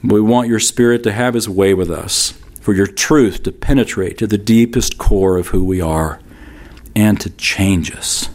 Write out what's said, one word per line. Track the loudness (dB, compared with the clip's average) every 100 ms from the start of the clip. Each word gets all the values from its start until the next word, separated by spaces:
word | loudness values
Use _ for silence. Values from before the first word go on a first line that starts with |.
We | 2 2
want | 4 2 2
your | 0
Spirit | -2 2 2 2
to | 0
have | -2 -2
his | -2 -4
way | 0 2
with | 2 0
us, | -4 -6 -4 -4 -8 -20 -10
for | -2 0
your | 0
truth | -2 2 4 4 0
to | -8
penetrate | -6 0 0 0 -2 -6 -4
to | -2
the | -2
deepest | 2 2 4 0 -4 -2
core | 2 2 2 0
of | 0
who | 0
we | 0 0
are | -2 -2 -2 -6 -18 -20 -20 -20 -20 -20 -8 0
and | 2 2
to | -4
change | -6 -6 -2 0 0 -2 -8
us | -8 -6 -8